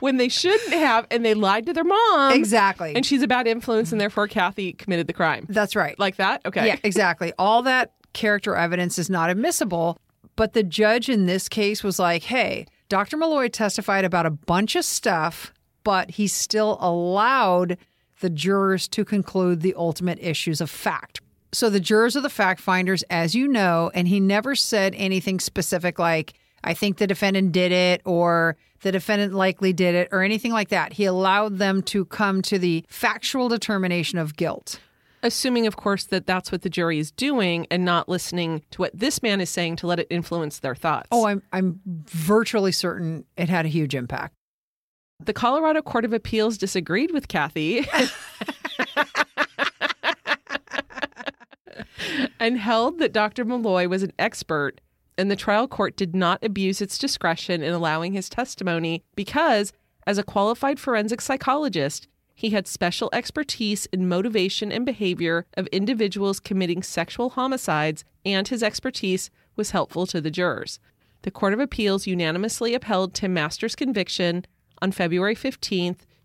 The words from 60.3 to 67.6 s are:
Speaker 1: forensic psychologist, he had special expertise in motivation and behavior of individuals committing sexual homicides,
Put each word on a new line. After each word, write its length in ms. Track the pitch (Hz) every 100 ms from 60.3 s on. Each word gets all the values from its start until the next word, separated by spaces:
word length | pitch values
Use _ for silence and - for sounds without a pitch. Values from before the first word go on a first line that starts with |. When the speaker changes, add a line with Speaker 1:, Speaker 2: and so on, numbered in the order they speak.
| - 202 233 277 294
Speaker 1:
forensic 420 | - 233 208 233
psychologist, 880 | - 269 - 277 294 175 139 - - _ _ _
he 120 | 220
had 180 | 208 185
special 420 | - 175 175 -
expertise 720 | - 247 - 294 - 214 208 -
in 220 | 190 185
motivation 600 | 180 214 220 190 - 208
and 140 | - 247
behavior 600 | 233 202 175 170 165 175 -
of 120 | 190
individuals 720 | 190 202 247 208 190 196 196
committing 420 | - 190 180 175
sexual 480 | 185 - 170 - 247
homicides, 720 | 247 262 262